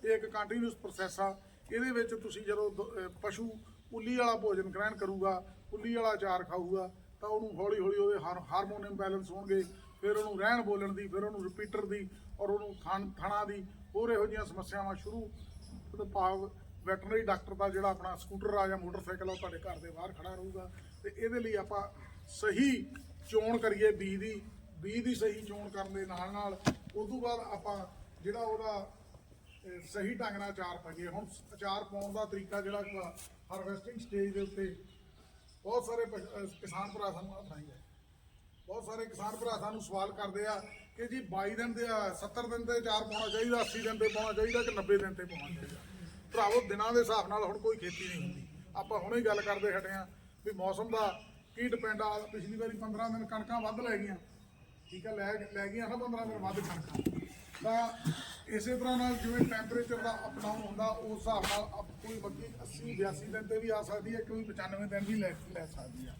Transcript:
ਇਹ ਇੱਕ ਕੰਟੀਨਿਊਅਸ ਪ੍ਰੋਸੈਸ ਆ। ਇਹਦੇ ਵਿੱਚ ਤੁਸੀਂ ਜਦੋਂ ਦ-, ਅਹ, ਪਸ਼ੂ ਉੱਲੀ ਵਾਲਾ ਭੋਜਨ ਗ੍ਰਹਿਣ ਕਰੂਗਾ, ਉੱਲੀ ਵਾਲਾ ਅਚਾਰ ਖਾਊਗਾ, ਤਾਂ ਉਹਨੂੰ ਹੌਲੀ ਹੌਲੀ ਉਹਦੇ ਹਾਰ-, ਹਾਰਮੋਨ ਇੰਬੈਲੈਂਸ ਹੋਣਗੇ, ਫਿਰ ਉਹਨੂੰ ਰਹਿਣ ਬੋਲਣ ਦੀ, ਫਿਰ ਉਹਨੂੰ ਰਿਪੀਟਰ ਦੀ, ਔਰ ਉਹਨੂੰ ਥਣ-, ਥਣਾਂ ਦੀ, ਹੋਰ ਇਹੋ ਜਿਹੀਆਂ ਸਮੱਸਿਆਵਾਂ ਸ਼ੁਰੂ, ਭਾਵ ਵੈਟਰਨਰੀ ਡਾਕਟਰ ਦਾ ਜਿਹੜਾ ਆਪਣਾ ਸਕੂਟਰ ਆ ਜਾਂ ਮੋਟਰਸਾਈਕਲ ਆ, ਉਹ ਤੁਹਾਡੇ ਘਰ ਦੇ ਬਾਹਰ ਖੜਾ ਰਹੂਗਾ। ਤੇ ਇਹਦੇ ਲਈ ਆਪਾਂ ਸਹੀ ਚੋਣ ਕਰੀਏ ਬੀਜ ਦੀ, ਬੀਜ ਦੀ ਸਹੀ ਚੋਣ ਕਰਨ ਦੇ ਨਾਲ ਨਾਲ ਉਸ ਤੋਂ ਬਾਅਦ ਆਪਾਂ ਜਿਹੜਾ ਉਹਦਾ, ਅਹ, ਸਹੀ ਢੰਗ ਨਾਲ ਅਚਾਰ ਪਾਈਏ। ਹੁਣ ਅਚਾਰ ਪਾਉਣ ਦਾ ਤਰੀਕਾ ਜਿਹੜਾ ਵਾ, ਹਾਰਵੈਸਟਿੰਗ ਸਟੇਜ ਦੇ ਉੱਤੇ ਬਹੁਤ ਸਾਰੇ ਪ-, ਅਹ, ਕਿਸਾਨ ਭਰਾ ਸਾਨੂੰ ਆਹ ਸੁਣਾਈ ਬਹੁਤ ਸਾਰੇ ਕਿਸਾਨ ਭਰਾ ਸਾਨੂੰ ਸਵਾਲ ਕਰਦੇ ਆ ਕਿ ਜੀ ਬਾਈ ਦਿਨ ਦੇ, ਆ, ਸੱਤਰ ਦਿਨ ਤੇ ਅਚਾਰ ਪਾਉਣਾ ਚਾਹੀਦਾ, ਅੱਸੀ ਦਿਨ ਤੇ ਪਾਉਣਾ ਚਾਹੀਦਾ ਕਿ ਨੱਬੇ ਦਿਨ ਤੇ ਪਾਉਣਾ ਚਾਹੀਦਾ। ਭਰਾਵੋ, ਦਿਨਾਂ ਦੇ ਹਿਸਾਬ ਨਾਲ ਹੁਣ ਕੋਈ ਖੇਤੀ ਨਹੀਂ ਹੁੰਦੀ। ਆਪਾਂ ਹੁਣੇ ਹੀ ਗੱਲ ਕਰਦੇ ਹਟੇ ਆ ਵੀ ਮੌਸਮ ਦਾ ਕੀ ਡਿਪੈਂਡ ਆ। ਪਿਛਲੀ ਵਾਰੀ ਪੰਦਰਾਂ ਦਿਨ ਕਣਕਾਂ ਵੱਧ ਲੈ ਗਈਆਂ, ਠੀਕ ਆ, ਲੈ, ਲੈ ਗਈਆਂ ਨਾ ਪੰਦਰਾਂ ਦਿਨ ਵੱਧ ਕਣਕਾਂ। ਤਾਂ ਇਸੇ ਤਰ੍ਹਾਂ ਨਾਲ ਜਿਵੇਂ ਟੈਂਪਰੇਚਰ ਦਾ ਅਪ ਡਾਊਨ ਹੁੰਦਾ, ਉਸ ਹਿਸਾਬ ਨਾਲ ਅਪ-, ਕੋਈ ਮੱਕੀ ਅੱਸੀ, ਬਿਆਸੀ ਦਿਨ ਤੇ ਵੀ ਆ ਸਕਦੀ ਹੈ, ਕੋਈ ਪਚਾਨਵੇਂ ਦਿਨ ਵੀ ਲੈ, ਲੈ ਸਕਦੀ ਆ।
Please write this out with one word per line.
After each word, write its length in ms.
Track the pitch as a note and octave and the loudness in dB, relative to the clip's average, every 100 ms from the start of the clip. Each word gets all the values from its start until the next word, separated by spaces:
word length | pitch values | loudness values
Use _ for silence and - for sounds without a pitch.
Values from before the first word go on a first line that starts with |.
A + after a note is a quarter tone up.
| G#3 | 6
ਇਹ 100 | A3 | 4
ਇੱਕ 100 | G#3+ | 4
ਕੰਟੀਨਿਊਅਸ 480 | G#3+ G3+ A#3 A#3 | -2 0 2 2
ਪ੍ਰੋਸੈਸ 460 | A3 G3 F#3 F#3+ F#3 | 0 -10 -2 -2 2
ਆ। 180 | G3 G3 - - - | 2 2 -12 -20 -4
ਇਹਦੇ 180 | A3+ C4 | 0 2
ਵਿੱਚ 240 | A#3 A#3 A3+ | 2 2 0
ਤੁਸੀਂ 260 | A3 G3 | -6 -6
ਜਦੋਂ 300 | G3+ G#3 G#3 | 0 2 2
ਦ-, 100 | G3 | 0
ਅਹ, 280 | G#3 G3+ F#3 F3+ | -4 -4 -6 -4
ਪਸ਼ੂ 300 | G#3 G3+ A3+ A3 - - - | -4 -2 -6 -6 -14 -20 -10
ਉੱਲੀ 220 | A3+ A3 B3 | -6 0 4
ਵਾਲਾ 200 | A#3+ A3 | 6 6
ਭੋਜਨ 280 | G#3+ F#3+ | 4 2
ਗ੍ਰਹਿਣ 320 | F#3+ F#3 G#3+ A3 | 0 0 0 0
ਕਰੂਗਾ, 500 | G3 G3 F#3+ F#3 F3+ - - | -2 2 2 2 -2 -16 -10
ਉੱਲੀ 220 | G#3 A#3 A#3 | -4 0 4
ਵਾਲਾ 180 | A3+ | 4
ਅਚਾਰ 300 | G#3 G3 F3+ | 4 4 2
ਖਾਊਗਾ, 480 | F3+ F3+ F3 F#3+ F#3 - - - | 2 -2 2 0 0 -6 -20 -8
ਤਾਂ 80 | G#3 | 0
ਉਹਨੂੰ 260 | A3 A3 E3 | 0 0 0
ਹੌਲੀ 240 | G3+ G#3+ | 2 4
ਹੌਲੀ 180 | F#3+ G3+ | 4 6
ਉਹਦੇ 220 | G3+ G3+ | 6 4
ਹਾਰ-, 220 | D#3+ F3+ F3+ | 2 -4 2
ਹਾਰਮੋਨ 340 | F3+ G3+ G#3 G3+ | 2 2 -2 -6
ਇੰਬੈਲੈਂਸ 460 | G3 F#3+ F#3+ F#3+ | -2 0 0 -2
ਹੋਣਗੇ, 320 | F#3 G3+ F#3+ F3+ - - - | -8 2 4 4 -6 -18 -2
ਫਿਰ 160 | G3 G#3 | 2 2
ਉਹਨੂੰ 220 | G#3+ G3 | 2 4
ਰਹਿਣ 220 | G#3 A#3+ | 6 6
ਬੋਲਣ 320 | G#3 G3+ G3 | 4 2 0
ਦੀ, 140 | G3 G3 | -2 -2
ਫਿਰ 160 | G3 | 0
ਉਹਨੂੰ 200 | G#3 G#3 | 0 -2
ਰਿਪੀਟਰ 420 | F#3 F#3 G#3 G#3 G3+ | -6 -4 -4 -2 0
ਦੀ, 240 | G3+ F#3+ - - - | -2 -4 -10 -14 -4
ਔਰ 100 | G3+ | 0
ਉਹਨੂੰ 260 | G#3 G#3 F#3+ | 2 0 -8
ਥਣ-, 340 | D3+ G3 G3 F#3 | -2 0 0 -2
ਥਣਾਂ 280 | F3+ G#3 G#3 | 0 2 0
ਦੀ, 180 | G3+ F#3 - - - | -2 -8 -12 -4 0
ਹੋਰ 140 | A#3 | 4
ਇਹੋ 160 | A3+ G#3 | 6 4
ਜਿਹੀਆਂ 200 | G#3+ G3 | 2 -4
ਸਮੱਸਿਆਵਾਂ 500 | - - G3+ G4 F#4+ | -6 -4 -2 -2 -4
ਸ਼ੁਰੂ, 340 | G#3 A3+ A3 A3 - - - - - G#3 G3+ | -4 -6 -8 -10 -12 -14 -12 -12 -10 -6 -2
ਭਾਵ 380 | G3+ F#3 F#3+ G3 - - - F3+ | 4 6 4 -2 -8 -16 -10 -2
ਵੈਟਰਨਰੀ 360 | F#3+ G3 A3 | 0 4 2
ਡਾਕਟਰ 320 | F#3+ F#3 - | 4 2 0
ਦਾ 160 | G3 G3 | 0 2
ਜਿਹੜਾ 200 | F#3+ G3 | 4 4
ਆਪਣਾ 260 | F#3 F3+ F3+ | 2 -2 -6
ਸਕੂਟਰ 380 | - G3 G3+ | -6 -2 2
ਆ 140 | G3+ F#3+ | 4 4
ਜਾਂ 100 | F#3+ | 2
ਮੋਟਰਸਾਈਕਲ 520 | F3 F#3 F#3 F#3 F#3 | -2 -6 -6 -4 -2
ਆ, 40 | |
ਉਹ 40 | F3+ | -2
ਤੁਹਾਡੇ 200 | F#3 E3 | -4 -6
ਘਰ 220 | F#3 E3 | -8 -8
ਦੇ 120 | E3 | -8
ਬਾਹਰ 220 | D#3+ F#3 | -8 -8
ਖੜਾ 200 | F#3 F3 | -8 -10
ਰਹੂਗਾ। 380 | F#3 F#3+ F#3+ F#3 - - - | -8 -8 -8 -10 -12 -16 -10
ਤੇ 80 | G3+ G3+ | -8 -2
ਇਹਦੇ 220 | A3+ A#3+ | 0 0
ਲਈ 140 | A3+ | 2
ਆਪਾਂ 280 | G#3 F#3+ G3+ G3+ - - - - | 0 0 -2 -4 -8 -16 -16 -14
ਸਹੀ 580 | - G#3+ G3 C#4 A#3+ F#3 - - - - | 2 4 8 8 6 0 -10 -12 -14 2
ਚੋਣ 280 | A3 A3 A#3 | 4 6 6
ਕਰੀਏ 340 | A3 G3+ G#3+ | 6 8 8
ਬੀਜ 280 | G3+ G3 G3 | 8 2 0
ਦੀ, 220 | G#3+ G#3+ - - - - | -2 -4 -8 -16 -16 -10
ਬੀਜ 240 | F#3 A3+ | -2 0
ਦੀ 120 | A#3 A#3+ | 2 4
ਸਹੀ 260 | G#3+ G#3+ | 4 2
ਚੋਣ 280 | G#3 G3+ G3+ | -6 -8 -6
ਕਰਨ 240 | G3 F#3+ | -4 -4
ਦੇ 120 | G3 F#3+ | -2 -4
ਨਾਲ 280 | F3+ F#3 | -4 -4
ਨਾਲ 200 | G3+ G3+ F#3+ - - - G3+ | -2 -2 0 0 0 -6 -6
ਉਸ 140 | G#3+ | -4
ਤੋਂ 120 | B3+ | -2
ਬਾਅਦ 180 | A#3+ A#3 | 0 -2
ਆਪਾਂ 460 | - G3+ G#3 G3+ F#3 - - - | -4 -6 -4 -4 -6 -12 -18 -8
ਜਿਹੜਾ 160 | F#3 A3+ | -4 -2
ਉਹਦਾ, 520 | A3+ A3 A3 G#3 G3+ - - - - - - - F#3+ | -2 0 -2 -2 -4 -12 -20 -20 -20 -20 -20 -18 -14
ਅਹ, 220 | F3+ D#3+ | -14 -8
ਸਹੀ 220 | G3+ G3 A3+ | -2 -2 0
ਢੰਗ 220 | A3 G3+ | -4 -4
ਨਾਲ 120 | G3+ | -6
ਅਚਾਰ 280 | F#3+ F3+ F3 | -4 -4 -6
ਪਾਈਏ। 300 | E3 D#3+ F3 | -10 -8 -6
ਹੁਣ 180 | F3 G#3+ - - | -6 -8 -12 -16
ਅਚਾਰ 300 | G3+ G3+ G3+ | -6 -2 -2
ਪਾਉਣ 300 | G#3 G3+ G3+ | -2 -6 -4
ਦਾ 120 | G3+ G#3+ | -2 -2
ਤਰੀਕਾ 360 | G3 F#3+ G3+ | -4 -2 -2
ਜਿਹੜਾ 220 | G3 G3+ G3 G3 | -2 -2 -4 -6
ਵਾ, 220 | F3 - - - - | -8 -10 -16 -18 -10
ਹਾਰਵੈਸਟਿੰਗ 480 | F#3+ F#3 G3 A#3 A#3 | -6 -4 -6 -8 -10
ਸਟੇਜ 340 | - G3+ G3 | -2 2 2
ਦੇ 80 | G3 | 2
ਉੱਤੇ 340 | G3 G3 F#3+ F3 - - - - - - - - | -2 -2 -4 -4 -16 -20 -20 -20 -20 -20 -20 -12
ਬਹੁਤ 220 | F#3+ A#3+ A3 | 0 0 2
ਸਾਰੇ 200 | A#3 A3+ | 0 0
ਪ-, 120 | G#3 | -2
ਅਹ, 280 | F#3 G#3 G3 | -8 -8 -8
ਕਿਸਾਨ 440 | - G3 F#3 G3+ | -8 -8 -4 -4
ਭਰਾ 220 | G#3+ G3+ | -2 -2
ਸਾਨੂੰ 240 | E3+ F#3 G3 | -2 -8 -10
ਆਹ 80 | |
ਸੁਣਾਈ 200 | - D3+ D3+ C3 - - - - - - - - - | -12 -12 -14 -16 -20 -20 -20 -20 -20 -20 -20 -20 -10
ਬਹੁਤ 160 | G#3+ | -8
ਸਾਰੇ 220 | G#3+ A3 A3 | -6 -6 -6
ਕਿਸਾਨ 300 | - G#3 A3 | -4 -6 -2
ਭਰਾ 240 | A#3 A3 | -2 0
ਸਾਨੂੰ 220 | G#3 A3 | -2 -6
ਸਵਾਲ 300 | - F#3+ G3+ | -4 0 0
ਕਰਦੇ 340 | G3+ G3+ F#3+ G#3+ | -2 -4 -2 0
ਆ 180 | G#3 G#3 - - - | -2 -4 -16 -18 -8
ਕਿ 100 | A#3 | -4
ਜੀ 140 | B3+ | -4
ਬਾਈ 340 | G3 F#3+ G3 A3 | -4 -2 0 0
ਦਿਨ 180 | A#3+ | -2
ਦੇ, 140 | A3+ A#3 | 0 0
ਆ, 260 | A3 G3+ | 2 0
ਸੱਤਰ 340 | - G3+ - A#3+ | -2 -6 -4 -2
ਦਿਨ 180 | A#3 A3+ | -2 2
ਤੇ 120 | A#3+ | 2
ਅਚਾਰ 260 | A3+ G#3+ | 4 2
ਪਾਉਣਾ 240 | G#3+ G#3+ A3 | 2 -2 0
ਚਾਹੀਦਾ, 340 | G#3+ A#3+ A#3+ | 2 4 4
ਅੱਸੀ 200 | A3 A3 | 4 0
ਦਿਨ 160 | A3 A3 | -2 4
ਤੇ 100 | G#3+ | 4
ਪਾਉਣਾ 260 | G#3 A3 | 4 2
ਚਾਹੀਦਾ 300 | G#3+ A3 A#3+ | 4 4 4
ਕਿ 80 | A#3 | 4
ਨੱਬੇ 260 | G3+ G3 G3+ | 2 6 6
ਦਿਨ 160 | G3 | 6
ਤੇ 120 | F#3 F3+ | -2 -6
ਪਾਉਣਾ 300 | F#3 - E3+ | -8 -6 -6
ਚਾਹੀਦਾ। 200 | - E3+ - - - - - | -6 -10 -12 -12 -12 -12 -4
ਭਰਾਵੋ, 280 | A#3+ G#3 A#3 A3 | 4 8 8 6
ਦਿਨਾਂ 240 | G3+ A3 | 2 6
ਦੇ 60 | A#3+ | 8
ਹਿਸਾਬ 280 | A3+ A3 G3+ | 8 6 4
ਨਾਲ 160 | G#3 | 2
ਹੁਣ 140 | G3 G#3 | 2 2
ਕੋਈ 200 | A3 A3 | 2 2
ਖੇਤੀ 300 | F3+ F#3 F#3 | -2 -4 -4
ਨਹੀਂ 140 | F3 | -2
ਹੁੰਦੀ। 260 | - - - - - - | -4 -4 -10 -14 -10 -8
ਆਪਾਂ 240 | - G#3+ | -2 -2
ਹੁਣੇ 200 | F#3 A#3 | 2 4
ਹੀ 60 | A3 | 6
ਗੱਲ 160 | G#3 | 6
ਕਰਦੇ 300 | G3+ G3 G3+ | 4 4 4
ਹਟੇ 180 | F#3+ F#3+ | 2 0
ਆ 180 | G3 F#3 - - - G#3 | -4 -6 -12 -20 -8 -6
ਵੀ 60 | |
ਮੌਸਮ 380 | G3 F#3 G3 - | 0 0 0 0
ਦਾ 320 | A3+ G#3 F3+ - - - - | 4 4 2 -10 -20 -18 -2
ਕੀ 140 | B3 | 0
ਡਿਪੈਂਡ 320 | A#3 A3 G#3 | 2 0 0
ਆ। 180 | G#3+ G#3 G#3+ | 2 0 -2
ਪਿਛਲੀ 240 | G#3+ F#3 A3 | -6 -6 -2
ਵਾਰੀ 200 | A3+ - | -2 -2
ਪੰਦਰਾਂ 320 | A3 G#3+ A3+ | -4 -2 0
ਦਿਨ 160 | A3+ A3 | -2 -2
ਕਣਕਾਂ 360 | A3 A3 A#3 | -4 -2 0
ਵੱਧ 180 | G#3+ G#3+ | 0 -2
ਲੈ 180 | B3 G#3 | 0 0
ਗਈਆਂ, 180 | G3+ F#3 - - - - - - - | 0 -6 -10 -20 -20 -20 -20 -20 -14
ਠੀਕ 180 | F#3 A3 | -8 -6
ਆ, 40 | |
ਲੈ, 220 | G#3 G3 G#3+ G3+ | -2 -2 -2 -4
ਲੈ 140 | G3+ G3+ | -4 -4
ਗਈਆਂ 220 | A3 A3+ | -2 -2
ਨਾ 60 | A#3+ | -2
ਪੰਦਰਾਂ 300 | A#3+ A3+ A3+ | -2 -2 -2
ਦਿਨ 120 | G#3+ | -2
ਵੱਧ 220 | F#3+ G3 | -2 -2
ਕਣਕਾਂ। 600 | G3+ E3+ - - - F3 - - - - | -2 -4 -4 0 0 0 -6 -12 -16 -2
ਤਾਂ 260 | A3 A3+ A#3 - D#3+ D#3 - - - | 2 4 4 2 0 0 -4 -10 -4
ਇਸੇ 300 | G#3+ A3 B3 | -2 2 2
ਤਰ੍ਹਾਂ 200 | B3+ B3 | 4 4
ਨਾਲ 180 | B3 A#3+ | 6 4
ਜਿਵੇਂ 300 | A3+ A#3+ A#3 | 2 6 6
ਟੈਂਪਰੇਚਰ 520 | A3+ A3+ A#3+ A#3+ A#3 | 4 0 0 0 0
ਦਾ 220 | A#3 A3 G#3+ | 0 -2 -4
ਅਪ 160 | F3+ | -4
ਡਾਊਨ 200 | G#3 A3 | -2 -2
ਹੁੰਦਾ, 240 | G#3 G3+ A3 | -4 -2 0
ਉਸ 340 | A3 A3 G#3+ | 0 -4 -4
ਹਿਸਾਬ 240 | A3+ G#3+ | 0 2
ਨਾਲ 360 | F#3+ G3+ G#3 - | 4 2 0 -6
ਅਪ-, 280 | G3+ - G#3+ | -10 -10 -8
ਕੋਈ 120 | A3+ | -6
ਮੱਕੀ 280 | G3 - A#3 - | -6 -8 -10 -10
ਅੱਸੀ, 320 | - - A#3 A3+ | -10 -8 -6 0
ਬਿਆਸੀ 300 | G3 F#3+ G#3 | 0 0 -4
ਦਿਨ 220 | A3 G#3+ | -6 0
ਤੇ 120 | A3 | 0
ਵੀ 100 | A3+ | 2
ਆ 120 | G#3+ | 0
ਸਕਦੀ 340 | G#3+ G#3 G3+ A3+ | 0 -4 -4 -4
ਹੈ, 40 | |
ਕੋਈ 240 | A3+ A3 | -4 -4
ਪਚਾਨਵੇਂ 440 | G#3+ G3 F#3 G3 G#3 | -6 -6 -6 -4 -2
ਦਿਨ 120 | G3+ | -2
ਵੀ 160 | G3+ A3 | 0 2
ਲੈ, 160 | F#3+ D#3+ - | 0 -2 -8
ਲੈ 120 | F3+ D#3+ | -8 -6
ਸਕਦੀ 420 | C3+ B2+ B2 B2+ | -8 -10 -10 -10
ਆ। 60 | - | -10